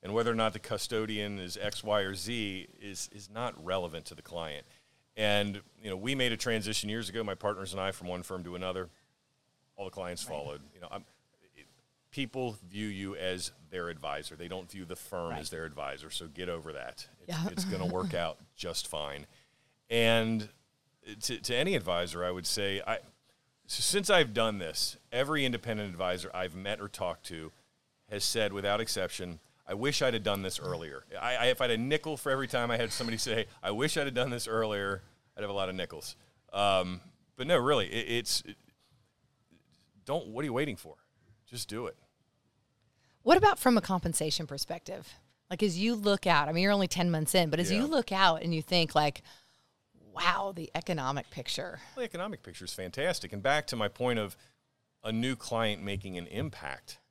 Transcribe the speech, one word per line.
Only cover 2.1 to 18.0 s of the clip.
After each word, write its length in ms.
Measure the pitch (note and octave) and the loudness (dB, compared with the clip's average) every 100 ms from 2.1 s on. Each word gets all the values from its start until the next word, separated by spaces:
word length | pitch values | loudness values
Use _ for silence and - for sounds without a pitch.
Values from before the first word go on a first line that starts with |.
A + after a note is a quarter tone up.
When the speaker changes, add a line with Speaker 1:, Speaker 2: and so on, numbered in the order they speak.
| G2 | -2
Speaker 1:
Z 520 | F2+ A#2+ G#2 F#2 E2+ - | -4 -4 -4 -6 -12 -16
is, 300 | G2+ F#2+ - | -14 -10 -10
is 180 | G#2 G2 | -12 -14
not 340 | G#2+ B2 - | -6 -6 -6
relevant 420 | E2 F#2+ F2 D#2+ D#2 | -2 -2 -2 -8 -12
to 80 | D2 | -18
the 60 | |
client. 440 | - E2+ D#2+ D2 - - _ _ _ - | -12 -8 -8 -8 -14 -20 _ _ _ 0
And, 440 | G#2+ G#2 G#2 G2+ - _ | 4 4 2 -4 -12 _
you 80 | A2 | -8
know, 80 | F#2 | -6
we 180 | A2 C3+ | -2 0
made 160 | B2 | 0
a 60 | A2+ | 0
transition 520 | B2 A2+ G#2 G#2+ G#2 | 0 0 0 -2 -2
years 200 | A2 G2+ | -4 -4
ago, 140 | G#2 | -4
my 120 | G#2+ F#2+ | -4 -2
partners 380 | G#2 G2+ F#2+ | -2 -2 -6
and 80 | F#2+ | -4
I, 100 | F#2+ | -4
from 160 | F#2+ F2+ | -4 -6
one 160 | F2+ | -6
firm 200 | F2+ F#2 | -6 -8
to 120 | F2 F2+ | -8 -6
another. 340 | F#2 F#2 F2+ _ _ _ _ _ _ _ _ - | -4 -4 -6 _ _ _ _ _ _ _ _ -12
All 100 | F#2+ | -12
the 60 | |
clients 320 | G2 F2+ F2 - | -8 -6 -6 -6
Speaker 2:
Right. 100 | D2+ | -6
Speaker 1:
followed. 260 | D2 D2 C#2 F#2 | -6 -10 -14 -18
You 60 | |
know, 60 | F2 | -14
I'm, 140 | G2+ A2+ _ _ _ F#2+ D2+ | -14 -14 _ _ _ _ -20
it, 100 | D2 _ _ _ _ | -20 _ _ _ _
people 460 | - B2+ C3+ B2+ G#2+ F2 | -6 -6 -2 -4 -4 -12
view 180 | G2 G#2+ | -6 -6
you 280 | G2 G2 F#2+ | -4 -6 -4
as 360 | F#2 F#2 F2 - - | -4 -2 -6 -10 -12
their 180 | F#2 E2+ | -8 -6
advisor. 460 | D#2+ D2+ D2 D2+ D#2 | -6 -6 -6 -8 -12
They 120 | E2+ | -10
don't 220 | F#2 F2+ | -10 -10
view 160 | G2 F2 | -14 -12
the 100 | F2+ | -12
firm 360 | - F#2 E2+ | -8 -6 -4
Speaker 2:
Right. 80 | D#2 | -6
Speaker 1:
as 100 | D2+ | -8
their 160 | D#2+ D#2+ | -8 -8
advisor, 440 | D2 C#2+ C#2 D#2 | -8 -8 -8 -10
so 160 | - E2 | -10 -10
get 220 | D2+ F2+ | -8 -6
over 220 | E2+ D#2 | -6 -6
that. 340 | C#2+ B1 - - _ | -10 -10 -12 -18 _
It's, 80 | - | -8
Speaker 2:
Yeah. 200 | E3 F3 | -4 -4
Speaker 1:
it's 140 | G#3+ F#3+ | -4 -4
gonna 200 | F#2+ F3 | -2 -2
Speaker 2:
<laughs> 80 | |
Speaker 1:
work 200 | F#2 | 0